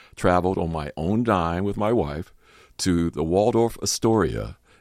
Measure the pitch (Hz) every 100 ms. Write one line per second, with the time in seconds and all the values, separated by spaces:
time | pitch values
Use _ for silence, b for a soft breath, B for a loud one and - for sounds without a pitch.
0 | B - 98 90 90 92 85 80 73 -
1 | 82 107 117 98 82 85 101 104 104 117
2 | 76 73 95 - b b b - 95 87
3 | 85 - 82 90 107 113 117 113 - -
4 | 113 110 85 53 52 - b b